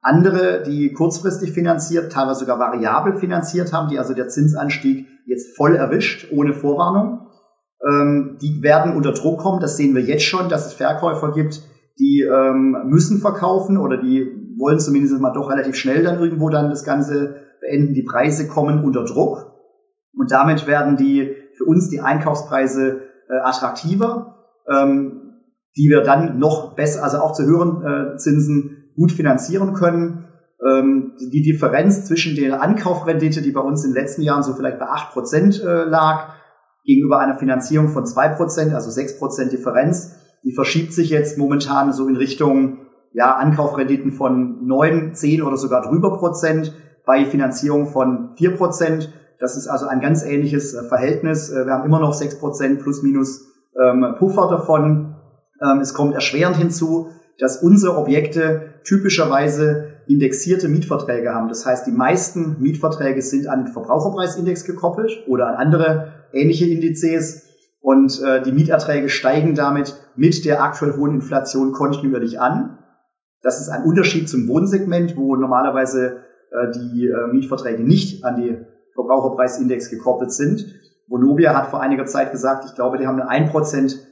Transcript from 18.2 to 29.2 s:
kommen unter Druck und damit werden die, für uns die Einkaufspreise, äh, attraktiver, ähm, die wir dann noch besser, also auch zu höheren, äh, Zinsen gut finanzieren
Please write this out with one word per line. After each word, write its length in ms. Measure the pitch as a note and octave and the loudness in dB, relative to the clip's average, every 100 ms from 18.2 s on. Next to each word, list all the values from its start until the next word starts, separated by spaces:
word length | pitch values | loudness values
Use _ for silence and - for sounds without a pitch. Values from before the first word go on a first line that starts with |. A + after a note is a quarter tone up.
| D3 D3+ D3 | 0 0 -2
kommen 380 | D3+ C#3+ D3+ | -2 0 2
unter 200 | C#3+ B2 | 0 -2
Druck 480 | A#2 - G3 - - - _ _ _ _ _ | -2 0 -2 -2 -12 -20 _ _ _ _ _
und 160 | - B2+ | -4 0
damit 360 | C3 D3 D3+ C#3+ | 4 4 2 2
werden 300 | D3 C#3+ C#3 | 0 2 2
die, 380 | C3+ C#3 C3 - - _ | 4 2 0 -6 -14 _
für 80 | |
uns 240 | C3 F3 E3 | 2 2 2
die 120 | C#3+ | -2
Einkaufspreise, 1000 | C#3+ D3 D#3 D3 - C3+ C3 C3 C3+ C3 - _ _ | -2 0 0 -4 -2 0 0 0 -2 -2 -10 _ _
äh, 80 | B2+ | -2
attraktiver, 960 | B2+ - B2 - D#3+ G3 A#3 A#3+ - - _ _ - | 0 -2 -4 -4 -2 0 0 -2 -10 -18 _ _ -2
ähm, 680 | C#3 C#3 C#3 C3+ - - - _ _ _ - | 2 4 2 -2 -10 -20 -20 _ _ _ 2
die 120 | D3 | 6
wir 140 | D3 | 6
dann 360 | C3+ C#3+ E3 B2 | 6 4 2 2
noch 360 | D3+ D#3 - | 0 0 -6
besser, 280 | - D3+ - | -2 -2 0
also 160 | D3 D3 | -2 0
auch 140 | D#3 | -2
zu 120 | - | 0
höheren, 380 | C#3 E3+ F3 E3 | 2 4 2 -2
äh, 320 | D3 C#3+ C#3 - | -4 -4 -4 -4
Zinsen 720 | D#3+ D3+ D3+ D3 C#3+ - _ - | 0 2 2 0 -2 -12 _ 2
gut 140 | E3+ | 2
finanzieren 640 | - | 2